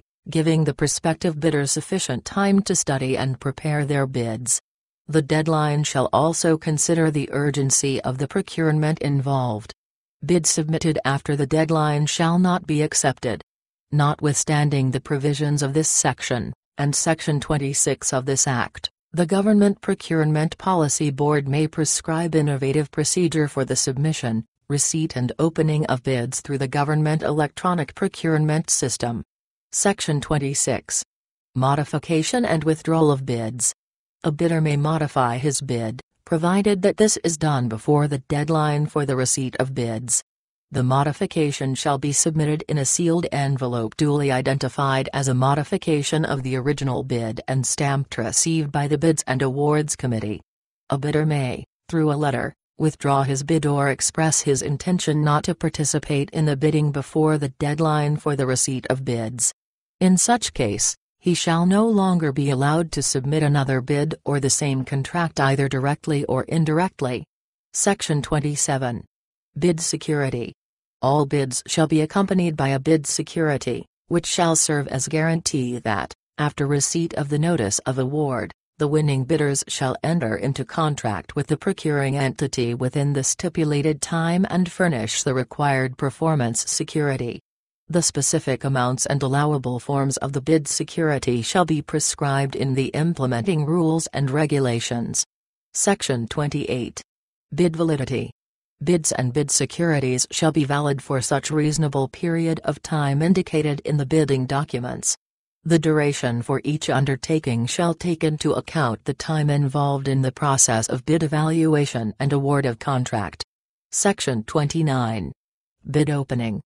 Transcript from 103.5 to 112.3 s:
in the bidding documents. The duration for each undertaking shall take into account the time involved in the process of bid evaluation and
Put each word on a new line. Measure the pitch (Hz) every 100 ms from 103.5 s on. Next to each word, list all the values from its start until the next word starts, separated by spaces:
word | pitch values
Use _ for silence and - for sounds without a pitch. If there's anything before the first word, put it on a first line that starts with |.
| 156 151 143 -
in | 147
the | 131
bidding | 160 143 135 127
documents. | 139 147 123 123 123 - - _ _ _ _
The | 160 165
duration | 160 151 147 139 123 120
for | 117 135 139
each | 151 -
undertaking | 131 139 131 - 160 139 117 120
shall | - 170
take | 165 180 160
into | 160 151 156
account | - - 165 123 110 -
the |
time | 135 - 156 147
involved | 143 139 147 143 139 139
in | 131
the | 131
process | - 147 135 - 113 113
of | 127 -
bid | 160
evaluation | 156 151 160 165 160 147 143 123 110 -
and | 139